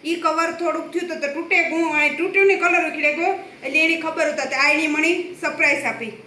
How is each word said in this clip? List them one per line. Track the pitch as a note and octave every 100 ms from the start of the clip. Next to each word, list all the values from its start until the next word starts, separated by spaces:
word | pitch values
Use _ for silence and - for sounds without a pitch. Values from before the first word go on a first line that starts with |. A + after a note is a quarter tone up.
| D4
ઈ | E4
કવર | E4+ D#4+ E4+
થોડુંક | - E4+ D#4+ D4
થયું | E4+ F4
તો, | D#4 C#4+
તો |
તૂટે | D4 E4+ F#4 F4
ગયું, | D#4+ E4 D4+
આ | D4
તૂટ્યું | C#4+ F#4 F#4+ G4
ને | F#4
કલર | F4 F4+ D#4+
ઉખડી | D4+ D4
ગયો. | D4+ F4+ F#4+ - - C#4
એટલે | D4+
એની | D#4+ E4
ખબર | D#4+ D#4+ D4+
હતી, | D4 C4+
તો | C4+
આ | C#4+
એની | D4+ D#4
મને | D4+ D#4+ F4+ - -
સરપ્રાઈઝ | D#4 D4 D4+ C#4 A#3+
આપી. | A3+ A3+ -